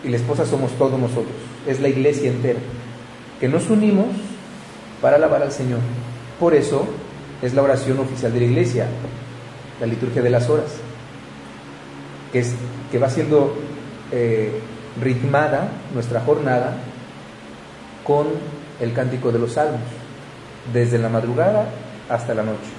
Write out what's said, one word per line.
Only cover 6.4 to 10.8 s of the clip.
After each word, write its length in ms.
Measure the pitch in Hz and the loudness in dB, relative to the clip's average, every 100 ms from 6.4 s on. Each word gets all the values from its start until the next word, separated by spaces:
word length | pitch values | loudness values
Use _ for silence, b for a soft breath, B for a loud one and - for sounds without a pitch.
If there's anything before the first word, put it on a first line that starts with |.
| 170 | 6
eso 320 | 156 131 139 - - - - - - | 6 6 0 0 -4 -10 -14 -14 -4
es 120 | 127 | 0
la 100 | 135 | 4
oración 360 | 139 131 - 135 | 6 4 4 0
oficial 320 | 131 - 120 | 0 0 0
de 80 | 117 | 4
la 60 | 120 | 4
iglesia, 420 | 123 143 117 95 - - - - - - - - - | 4 4 2 0 -2 -6 -10 -12 -14 -16 -16 -16 -4
la 60 | 117 | -2
liturgia 340 | 113 123 120 | 0 0 2
de 80 | 123 | 4
las 200 | 123 117 | 4 4
horas, 220 | 117 - - | 2 2 -6